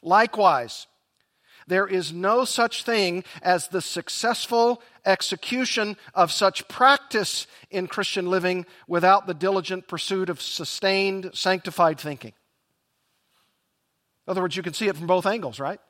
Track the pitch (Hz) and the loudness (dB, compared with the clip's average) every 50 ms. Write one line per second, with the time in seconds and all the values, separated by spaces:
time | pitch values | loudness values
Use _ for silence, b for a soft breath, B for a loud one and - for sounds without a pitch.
0 | - 160 180 208 226 226 - 214 208 185 160 131 120 113 - - - _ _ _ | 0 4 4 4 4 4 2 2 4 4 4 4 -2 -6 -12 -16 -16 _ _ _
1 | _ _ _ b b b b b b b b b b _ 180 185 202 196 190 185 | _ _ _ b b b b b b b b b b _ 0 0 0 0 0 -2
2 | 175 147 160 175 180 196 220 247 262 - - - 233 233 - - - - 233 220 | -2 -4 -8 -2 0 2 2 2 2 0 0 0 0 0 0 -4 -4 -2 0 2
3 | 196 180 175 180 185 B B 156 B - 180 175 - - 180 190 160 - - 175 | 2 2 0 -4 -6 B B -4 B 2 2 2 2 -2 -4 -4 -4 -4 -8 -8
4 | 170 - - - - 226 240 - - - 240 233 233 240 247 233 b b b b | -8 -8 -8 -2 -2 -2 -2 -2 -4 -2 2 4 4 4 2 0 b b b b
5 | b 190 190 185 - - - 165 - - - 254 262 - - - 214 208 208 B | b 2 2 2 2 -6 -6 -8 -6 -6 -2 -2 -2 -2 0 -2 -2 -2 -4 B
6 | B B B 180 180 165 - - 208 190 185 - - _ - - 254 262 285 269 | B B B 2 2 2 2 2 2 2 2 0 -12 _ -2 4 6 6 6 4
7 | - - - 220 196 - - - - B B B B B - 196 185 - - - | 2 -2 -2 -2 -2 -2 -4 -6 -8 B B B B B -6 -6 -6 -4 -4 -4
8 | 202 - - 202 180 180 185 190 170 180 180 185 175 B B B B B 170 170 | -4 -4 -2 -4 -2 0 0 0 2 0 -2 -2 -6 B B B B B -2 4
9 | 170 180 190 202 196 190 175 147 160 185 196 190 175 147 185 185 185 _ - 160 | 6 6 6 6 4 0 -8 -2 0 0 0 0 -2 -4 -8 -8 -8 _ -10 -8
10 | - - 196 190 185 175 175 - - - - - 170 - - - - 196 190 196 | -6 -4 -2 -2 -2 -4 -4 -8 -8 -10 -8 -8 -8 -8 -8 -2 0 0 2 2
11 | 196 196 190 196 185 185 - - - 185 190 185 - - 165 - 180 165 160 143 | 2 0 -2 -4 -8 -8 -8 -4 0 0 0 0 -2 -8 0 4 4 4 4 0
12 | - 151 147 127 - 113 - _ _ _ _ _ _ _ _ _ _ _ _ _ | -6 -10 -10 -10 -12 -18 -20 _ _ _ _ _ _ _ _ _ _ _ _ _
13 | _ _ _ _ _ _ _ _ _ _ _ _ _ _ _ _ _ _ _ _ | _ _ _ _ _ _ _ _ _ _ _ _ _ _ _ _ _ _ _ _
14 | _ _ _ _ _ - 185 185 185 180 139 180 175 - 156 - 220 208 190 151 | _ _ _ _ _ -4 -2 -2 -2 -2 -4 -4 -6 -6 -6 -2 -2 -2 -2 -2
15 | 170 170 185 185 170 196 202 233 185 135 110 117 139 139 190 - _ _ | 0 2 2 2 2 0 -2 -2 -4 -8 -8 -6 -6 -6 -6 -8 _ _